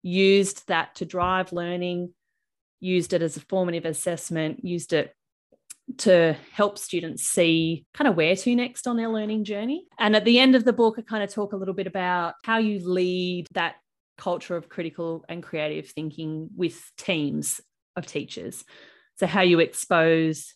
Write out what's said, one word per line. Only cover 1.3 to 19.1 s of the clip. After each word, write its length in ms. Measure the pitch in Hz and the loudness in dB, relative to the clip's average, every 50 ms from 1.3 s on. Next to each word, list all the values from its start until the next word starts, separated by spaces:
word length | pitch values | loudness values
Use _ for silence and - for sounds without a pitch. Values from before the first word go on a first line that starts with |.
| 185 185 185 180 185 | 0 -2 -2 -4 -6
learning, 600 | 175 175 175 180 180 180 175 175 175 180 175 _ _ _ _ _ _ _ _ _ _ _ _ _ _ | -6 -6 -4 -4 -4 -4 -4 -4 -6 -6 -8 _ _ _ _ _ _ _ _ _ _ _ _ _ _
used 340 | - 185 185 180 170 - 185 | -4 0 0 0 0 0 0
it 80 | 170 | 0
as 160 | 170 160 - | 0 -2 -4
a 40 | 151 | -8
formative 440 | - _ 190 190 185 175 170 165 - | -8 _ -2 -2 0 0 -2 -4 -4
assessment, 760 | 165 156 - - 180 170 160 - - 170 160 156 156 - - - | -6 -6 -4 -4 -4 -4 -6 -6 -6 -4 -4 -4 -4 -6 -8 -8
used 280 | 180 175 170 - - 165 | -6 -6 -6 -4 0 0
it 200 | 151 - - _ _ _ _ _ _ _ _ _ _ _ _ - _ _ - 262 | 0 0 -2 _ _ _ _ _ _ _ _ _ _ _ _ -20 _ _ -16 -12
to 380 | - - 202 185 170 165 160 151 - - - - | 0 4 6 6 8 6 4 2 -2 -8 -12 0
help 240 | - 208 202 202 | 0 0 0 0
students 460 | - - - - 170 170 165 - - - | -8 -10 -6 -6 -6 -6 -6 -8 -6 -6
see 600 | - - 196 170 165 165 165 160 165 165 156 _ _ - | -2 2 2 4 4 4 2 2 0 -2 -6 _ _ -6
kind 140 | - 294 | 0 0
of 80 | 262 185 | 2 4
where 200 | 165 156 165 190 | 4 4 2 2
to 200 | 190 - 240 240 | 2 2 0 0
next 320 | 240 247 240 240 - - | 0 0 -2 -8 -8 -6
on 80 | 247 240 | -4 -2
their 140 | 233 226 226 | -2 -2 -2
learning 340 | 226 220 214 208 220 220 208 | -4 -4 -4 -2 -4 -4 -4
journey. 420 | 202 208 202 220 247 294 359 - _ _ - | -4 -6 -6 -4 -4 -6 -6 -8 _ _ 0
And 160 | 220 214 214 | 2 4 4
at 80 | 214 185 | 4 6
the 140 | 233 233 247 | 6 6 8
end 160 | 262 262 262 | 8 8 6
of 80 | 254 220 | 6 4
the 100 | 247 233 | 2 4
book, 220 | 240 233 220 220 | 4 4 2 2
I 40 | 233 | -2
kind 220 | 220 - 226 214 202 | -10 -6 -4 -4 -4
of 60 | 202 - | -4 -4
talk 180 | 220 208 202 208 | -6 -6 -6 -6
a 40 | |
little 160 | 190 190 190 185 | -6 -6 -6 -4
bit 140 | 196 185 | -6 -6
about 480 | 185 180 190 180 180 180 180 170 165 - _ - | -6 -4 -4 -2 0 0 0 -2 -4 -6 _ -4
how 120 | 220 226 226 | -2 0 0
you 200 | 226 214 208 196 175 | 0 0 -2 -4 -4
lead 600 | 180 180 185 180 180 180 180 180 180 180 175 160 - - | -2 0 0 0 0 0 -2 -2 -4 -4 -6 -8 -6 -4
that 220 | 190 170 165 - _ _ _ _ _ _ _ _ | -4 -4 -4 -6 _ _ _ _ _ _ _ _
culture 380 | - - 190 175 - - - 175 | -8 -6 -4 -4 -4 -6 -8 -8
of 140 | 170 156 _ | -8 -8 _
critical 560 | - - 170 160 156 - 170 165 165 160 - | -10 -8 -8 -8 -8 -6 -6 -6 -6 -8 -10
and 160 | - 165 175 - | -12 -14 -14 -12
creative 460 | - - 160 151 151 151 156 151 - | -8 -6 -4 -4 -4 -6 -8 -10 -12
thinking 600 | - 151 156 156 147 - 160 156 156 156 160 160 - | -10 -8 -8 -8 -8 -8 -8 -8 -8 -8 -10 -12 -6
with 260 | - 180 160 165 - - - _ | -4 -4 -4 -4 -8 -20 -20 _
teams 640 | - - - 180 156 147 143 147 151 143 - - - _ _ _ _ _ _ _ | -10 -4 -4 -2 -2 -2 -2 -4 -4 -6 -6 -8 -8 _ _ _ _ _ _ _
of 80 | 180 - | -12 -12
teachers. 580 | - - 151 143 135 - - 85 - - - - _ - - - - _ _ _ _ | -8 -8 -8 -8 -8 -12 -12 -12 -12 -14 -14 -20 _ -20 -20 -20 -20 _ _ _ _